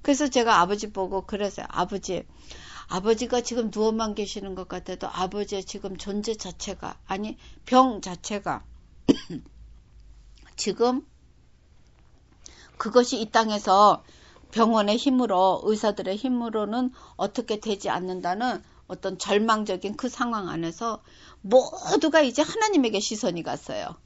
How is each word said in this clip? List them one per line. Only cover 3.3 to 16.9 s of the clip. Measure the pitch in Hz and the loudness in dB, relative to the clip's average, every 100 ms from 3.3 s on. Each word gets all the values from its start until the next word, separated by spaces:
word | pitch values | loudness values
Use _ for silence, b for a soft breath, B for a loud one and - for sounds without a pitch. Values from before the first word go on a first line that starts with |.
| 247 | -2
지금 | 240 233 220 | 0 -4 -2
누워만 | 202 220 220 220 | 0 0 0 -2
계시는 | 208 202 214 196 | -4 -6 -8 -10
것 | 185 180 | -10 -10
같아도 | 180 - 180 196 | -10 -8 -8 -8
아버지의 | 170 185 202 202 196 | -4 -4 -4 -4 -6
지금 | 190 202 196 190 | -8 -10 -10 -8
존재 | 202 208 208 | -6 -4 -4
자체가, | 220 185 - - 185 - - | -6 -8 -10 -10 -8 -10 -12
아니, | - 190 214 - b b | -8 -6 -6 -10 b b
병 | - 254 262 208 | 4 6 6 2
자체가 | 185 175 - 208 180 127 - - - - - | -8 -10 -8 -6 -6 -6 -10 -20 -20 -4 0
<clears throat> | - - 160 - - - - - - - - - - - | 0 -2 -12 -12 -20 -20 -20 -20 -20 -20 -20 -20 -20 -20
지금 | - - 208 240 254 - - _ _ - _ _ - - _ - - _ _ B B B - | -6 -6 2 2 2 -6 -20 _ _ -20 _ _ -20 -20 _ -20 -20 _ _ B B B -10
그것이 | 214 247 247 240 | 2 4 4 -2
이 | 220 | 0
땅에서 | 233 220 208 202 190 208 170 b b b b - | 2 2 -2 4 8 8 6 b b b b -6
병원의 | 226 226 220 208 233 | 2 4 4 2 2
힘으로, | 285 254 233 185 190 175 | 2 2 2 4 4 4
의사들의 | 208 214 220 208 147 | 0 0 0 -2 -4
힘으로는 | 202 262 247 233 220 202 233 254 | -4 -2 -2 -2 -2 -2 -2 -4